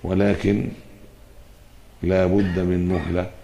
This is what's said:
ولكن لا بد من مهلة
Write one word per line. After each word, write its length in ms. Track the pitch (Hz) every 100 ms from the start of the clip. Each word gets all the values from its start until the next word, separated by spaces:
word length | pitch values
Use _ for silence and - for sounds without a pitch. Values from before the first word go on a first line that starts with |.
ولكن 640 | 90 92 101 95 95 104 127 - - - - - - - - - - - - -
لا 240 | 85 92 92
بد 320 | 98 98 90
من 300 | 90 90 90
مهلة 420 | 90 76 87 90 -